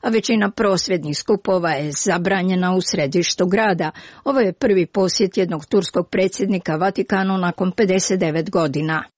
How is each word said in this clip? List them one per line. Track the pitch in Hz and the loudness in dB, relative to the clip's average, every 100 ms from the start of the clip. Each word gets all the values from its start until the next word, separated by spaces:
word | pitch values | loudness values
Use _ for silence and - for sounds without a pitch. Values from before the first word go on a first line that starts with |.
a | - | 0
većina | 226 - 226 202 | -2 2 0 0
prosvjednih | - 208 185 - 185 147 147 | 0 0 0 0 -2 -2 -8
skupova | - 202 - 185 170 | -2 -2 2 0 0
je | 143 147 | -2 -4
zabranjena | 143 - 175 180 190 180 185 180 | -4 -2 0 0 0 2 2 2
u | 185 | 0
središtu | 180 185 143 156 170 - 180 | 0 -2 0 0 0 0 0
grada. | 202 220 170 160 - - - | 2 2 0 -2 -6 -20 -10
Ovo | - 269 | -2 2
je | 208 | 0
prvi | 170 254 190 170 | 0 2 2 2
posjet | - 190 - 196 - | 0 0 2 0 0
jednog | 180 165 - | -2 -2 0
turskog | 208 196 - 170 | 0 0 -2 -2
predsjednika | - 185 - 196 190 - 156 | 0 0 0 -2 -2 -2 -2
Vatikanu | 185 190 190 196 190 190 | 0 -2 -2 0 0 0
nakon | 180 - 185 | -2 0 -2
pedeset | 180 208 185 185 185 | 0 2 2 0 0
devet | 175 156 160 | 0 0 -2
godina. | 180 160 143 156 160 - | 0 0 0 -2 -4 -6